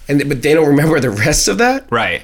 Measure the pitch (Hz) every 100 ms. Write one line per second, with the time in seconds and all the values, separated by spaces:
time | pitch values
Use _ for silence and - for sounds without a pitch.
0 | - 143 139 135 147 160 147 143 160 156
1 | 127 101 151 147 - 196 247 269 - -
2 | 139 -